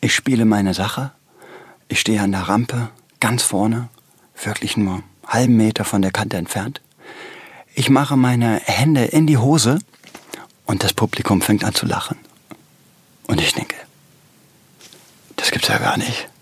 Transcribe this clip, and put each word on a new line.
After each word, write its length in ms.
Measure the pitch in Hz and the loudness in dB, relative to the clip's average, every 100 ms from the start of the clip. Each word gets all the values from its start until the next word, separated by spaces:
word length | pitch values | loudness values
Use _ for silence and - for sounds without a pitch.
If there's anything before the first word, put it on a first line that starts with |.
Ich 120 | 117 | 0
spiele 300 | - - 127 | 0 0 2
meine 300 | 113 104 98 | 4 4 2
Sache. 380 | 90 101 - 135 _ _ _ - - - - _ | 0 -4 -4 -8 _ _ _ -20 -20 -20 -20 _
Ich 140 | - | -4
stehe 200 | - 110 | 0 0
an 120 | 98 | 0
der 80 | 95 | -2
Rampe, 480 | 92 101 120 127 117 - _ _ | 0 -2 0 -4 -6 -8 _ _
ganz 220 | 113 120 | -2 0
vorne, 440 | - 98 107 113 120 _ _ _ _ - | 0 0 0 0 -4 _ _ _ _ -14
wirklich 320 | - 104 104 - | -8 -6 -6 -2
nur 200 | 101 92 | -2 -2
einen 80 | - _ - | -10 _ -4
halben 300 | 110 127 117 | 0 4 4
Meter 300 | 110 110 107 | 4 0 -2
von 160 | 104 | 0
der 100 | 95 | 0
Kante 240 | 92 104 98 | -2 -4 -4
entfernt. 460 | 85 - 104 139 _ _ - - - - - - - - | -4 -6 -6 -10 _ _ -20 -20 -18 -20 -20 -20 -14 -4
Ich 140 | 131 | 2
mache 280 | 135 143 139 | 4 4 2
meine 420 | 127 123 117 107 | 4 4 2 0
Hände 460 | - 98 139 147 117 | -2 0 4 4 4
in 200 | 156 156 | 4 4
die 120 | 143 | 4
Hose 420 | 120 156 - 151 - _ - - - - - _ - | 4 4 4 0 -2 _ -20 -20 -20 -20 -20 _ -6
und 180 | 98 | -2
das 80 | 101 | -2
Publikum 500 | - 110 - 107 98 | 0 -2 0 0 0
fängt 220 | - 107 | 2 0
an 100 | 101 | 2
zu 120 | - - | -2 -2
lachen. 320 | - - - - _ _ - _ _ _ _ _ _ - | -4 -6 -12 -14 _ _ -20 _ _ _ _ _ _ -4
Und 140 | 107 | -2
ich 140 | 78 | 0
denke, 240 | - - - - _ _ _ _ _ _ _ _ _ - - - _ _ - | -2 -6 -12 -16 _ _ _ _ _ _ _ _ _ -20 -20 -20 _ _ -6
das 140 | - | -4
gibt's 180 | - - | -2 -2
ja 80 | 107 | -2
gar 200 | 123 - | 0 -2
nicht. 300 | 120 117 - _ | -4 -6 -10 _